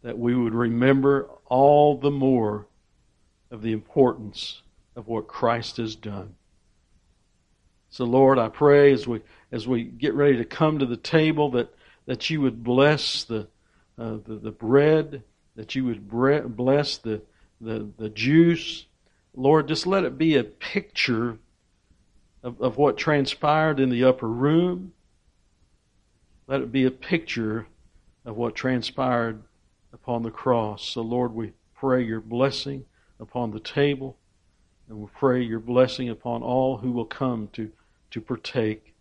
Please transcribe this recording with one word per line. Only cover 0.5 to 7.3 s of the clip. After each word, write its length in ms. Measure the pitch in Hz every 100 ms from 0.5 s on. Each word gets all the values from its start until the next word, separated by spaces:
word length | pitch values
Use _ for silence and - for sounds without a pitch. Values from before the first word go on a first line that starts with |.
remember 760 | 113 120 117 131 135 135 139 - - _
all 500 | 127 143 147 147 139
the 140 | 143
more 560 | 143 135 127 107 104 - _ _ _ _ _ _ _ _
of 120 | 117
the 100 | 113
importance 920 | 110 - - 127 113 107 - - - _ _ _ 123
of 100 | 107
what 220 | 110 107
Christ 480 | - 120 120 113 -
has 180 | 113
done. 400 | 107 104 101 101 - _ _ _ _ _ _ _ _ _